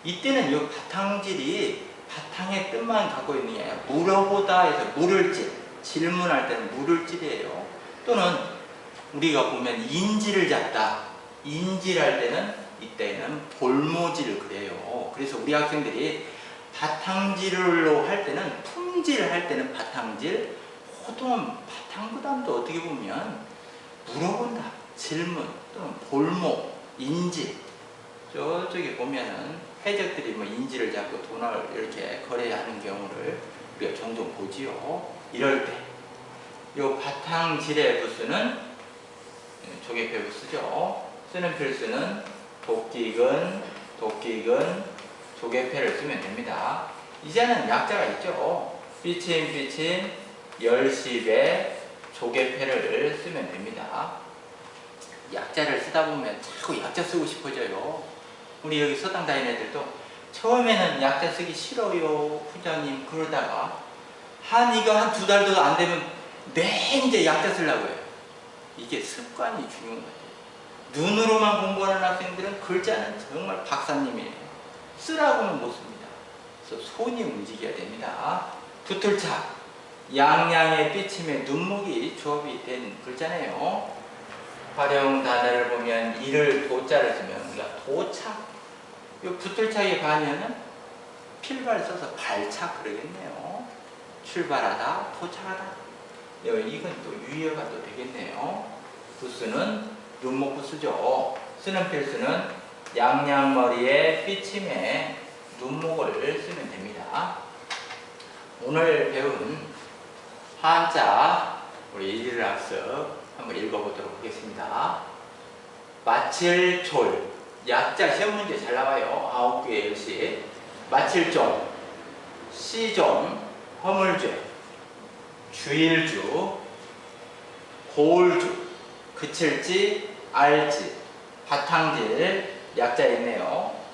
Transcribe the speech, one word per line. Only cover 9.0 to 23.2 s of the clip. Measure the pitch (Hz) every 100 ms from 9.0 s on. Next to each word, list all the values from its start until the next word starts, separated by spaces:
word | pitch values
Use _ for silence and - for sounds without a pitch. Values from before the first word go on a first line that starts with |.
| -
우리가 | 143 160 143 -
보면 | 127 123 117
인지를 | 113 151 202 214 208 190 160
잡다, | 131 - - - - - - - -
인지할 | 143 151 185 190 185 165 139 -
때는 | 120 127 208 - - -
이때는 | - - - - - 147 - -
볼모지를 | 127 135 156 170 175 - 120 101
그래요. | - 98 - - - 120 - -
그래서 | 139 -
우리 | 113
학생들이 | 151 147 151 135 113 156 - - - - - - -
바탕질로 | 151 143 - 190 196 185 190 185 180 170 160 147 147
할 | - 143
때는, | 139 170 -
품질 | - 339 359 359 302 262 185
할 | 175 180
때는 | - 262
바탕질, | - 113 131 113 104 143 214 - - - - - - -
보통은 | 226 262 233 135 - - - -
바탕보담도 | 185 220 269 285 262 - 123
어떻게 | 135 160
보면 | 170 139 101 -